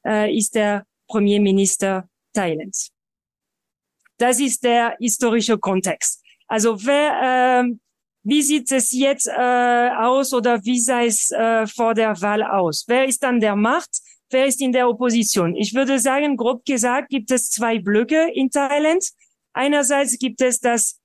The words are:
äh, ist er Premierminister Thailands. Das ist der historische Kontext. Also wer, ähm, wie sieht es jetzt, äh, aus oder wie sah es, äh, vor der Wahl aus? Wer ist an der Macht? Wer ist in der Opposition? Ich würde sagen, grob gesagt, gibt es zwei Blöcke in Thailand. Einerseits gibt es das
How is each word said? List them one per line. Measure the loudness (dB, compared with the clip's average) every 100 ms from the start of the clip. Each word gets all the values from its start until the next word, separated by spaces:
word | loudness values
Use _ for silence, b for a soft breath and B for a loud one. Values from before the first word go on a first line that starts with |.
| -2
äh, | 0 0 0
ist | -2 0
er | 0 -2 -8 _ _
Premierminister | 0 2 4 4 2 2 0 -2 -4 -8 _ _
Thailands. | -4 -2 -4 -6 -10 -12 _ _ _ _ _ _ _ _ _ _ _ _ _
Das | 0 2
ist | 0 0
der | 2 2 0 -2
historische | -4 0 0 0 0 0
Kontext. | 0 -2 -2 -4 -6 -8 b b _
Also | 0 0 0 0
wer, | 2 2 0 0 2 4 2
ähm, | 0 -4 _ _ _ _
wie | 0 0
sieht | 2 -2 0
es | -2 0
jetzt, | 0 0 0 -4
äh, | -2 0 2 2 2 0 0
aus | 2 2 0
oder | 0 0 0
wie | 0 -2
sah | 0 0
es, | 0 0 -2
äh, | 0 0 0 -2
vor | 0 0
der | 2 0 0
Wahl | -2 -2
aus? | 0 0 0 -2 0
Wer | 0 0
ist | 0 0
an | 2
der | 2 2
Macht? | 2 0 -4 -12 B B _
Wer | 0 0
ist | 0
in | 0
der | 2 2
Opposition? | 0 0 2 0 0 0
Ich | -2 -2
würde | -2 0 0
sagen, | 0 0 0 0
grob | -2 -2
gesagt, | -4 -2 0 -2 -2
gibt | -6 -2
es | -2 -2
zwei | -4 -2 -2
Blöcke | 0 0 2 2 0
in | 0 -2
Thailand. | 0 0 0 2 0 -2 b b _ _
Einerseits | -4 0 0 2 0 0 -2
gibt | -6 0
es | 0 0
das | 0 0 -2 -6